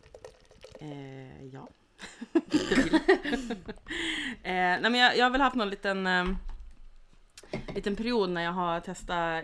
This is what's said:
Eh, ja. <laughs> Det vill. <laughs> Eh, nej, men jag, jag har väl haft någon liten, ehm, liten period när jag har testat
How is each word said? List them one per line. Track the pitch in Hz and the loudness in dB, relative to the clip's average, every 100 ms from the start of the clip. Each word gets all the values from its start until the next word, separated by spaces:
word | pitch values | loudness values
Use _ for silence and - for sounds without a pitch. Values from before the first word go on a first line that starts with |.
| - - - - - - - - | -20 -20 -20 -20 -20 -20 -20 -16
Eh, | 151 143 135 135 131 147 135 | -12 -12 -12 -14 -16 -16 -16
ja. | 135 254 - _ _ - - 233 | -16 -18 -20 _ _ -20 -16 -2
<laughs> | |
Det | 330 - - - 311 | 0 2 0 4 2
vill. | - 320 - 359 294 226 226 202 | 4 4 6 4 2 -2 -2 -8
<laughs> | - - - 349 320 311 277 233 | -10 -16 -10 -6 -4 -4 -6 -6
Eh, | 180 | -4
nej, | 185 180 175 | 0 2 2
men | 220 247 | 2 6
jag, | 247 147 | 6 6
jag | 247 | 4
har | |
väl | 262 | 4
haft | 262 254 | 4 2
någon | 202 | -2
liten, | 196 202 190 190 | -2 -2 0 2
ehm, | 180 180 185 - - - - - - - - - - - - - 202 | 2 2 -2 -4 -10 -12 -18 -20 -20 -20 -20 -20 -20 -10 -10 -8 -6
liten | 202 202 | -4 -2
period | 233 233 185 | 0 0 2
när | 175 | 0
jag | 170 | -2
har | 185 175 170 | -2 -2 -2
testat | 180 180 - 175 165 160 | -4 -10 -4 -2 0 -2